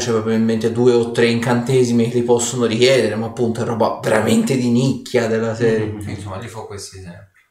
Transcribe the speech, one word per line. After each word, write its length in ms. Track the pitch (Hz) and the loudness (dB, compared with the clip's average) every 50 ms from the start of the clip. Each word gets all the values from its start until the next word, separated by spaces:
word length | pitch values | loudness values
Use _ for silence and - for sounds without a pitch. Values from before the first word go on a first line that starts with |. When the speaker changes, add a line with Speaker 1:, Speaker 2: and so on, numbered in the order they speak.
| 110 | -2
Speaker 1:
c'è 60 | 120 | 0
probabilmente 600 | 113 110 107 113 113 110 113 113 113 110 110 113 | -2 0 0 0 0 2 2 0 0 0 -2 -2
due 200 | 110 117 123 127 | 0 4 4 4
o 200 | 120 117 117 117 | 4 4 2 0
tre 140 | - 127 120 117 | 0 2 2 2
incantesimi 800 | 117 117 117 131 120 120 117 - 131 131 123 117 120 117 113 - | 2 0 0 0 0 0 0 2 2 2 4 4 4 2 2 2
che 40 | 120 123 | 0 0
li 40 | 117 | 2
possono 420 | 120 120 113 - - 131 123 117 | 2 2 2 2 -2 -2 -2 -2
richiedere, 480 | 107 107 113 123 131 135 127 110 104 107 | 0 2 4 4 4 4 4 2 0 -2
ma 100 | 110 113 | -4 -6
appunto 360 | 110 - - 123 110 110 120 | -6 -4 -2 -2 -2 -2 -4
è 20 | 113 | -4
roba 340 | - 120 107 113 113 - - | -4 0 0 0 0 0 -4
veramente 540 | - 117 110 107 110 113 110 117 - - 139 | -2 0 0 2 2 2 2 2 2 0 0
di 120 | 123 123 120 | 0 0 2
nicchia 580 | 117 123 135 135 - - - - - 120 113 110 | 2 2 2 0 0 -2 -6 -2 0 0 0 0
della 260 | 113 113 113 113 110 | 0 -2 -2 -4 -2
serie. 320 | 110 120 113 110 110 107 | 0 0 0 2 0 -2
Speaker 2:
Mm-hmm. 140 | 107 104 104 | -4 -6 -10
Sì, 100 | - 104 | -10 -10
insomma, 260 | 104 98 101 101 95 95 | -10 -10 -10 -12 -12 -12
lì 100 | 95 - | -12 -12
fa 120 | - 110 | -14 -14
questi 380 | 107 - 101 95 - - - 95 | -14 -14 -14 -16 -16 -16 -16 -18
esempi. 320 | 92 87 87 - 98 _ _ _ _ _ | -18 -18 -18 -20 -20 _ _ _ _ _